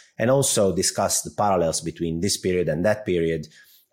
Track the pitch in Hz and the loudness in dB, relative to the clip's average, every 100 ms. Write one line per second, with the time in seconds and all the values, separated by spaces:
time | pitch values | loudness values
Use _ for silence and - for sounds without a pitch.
0 | - - 113 139 131 117 98 87 90 - | -14 -2 2 2 2 2 2 2 -2 0
1 | 98 - 87 - 104 92 82 - 82 - | 0 -2 -4 -2 2 2 2 -2 -6 -6
2 | 85 82 98 - 95 90 78 78 87 - | -4 -2 -2 -2 -2 0 0 0 0 0
3 | - 87 82 80 76 - - _ _ | -2 0 0 -2 -6 -18 -20 _ _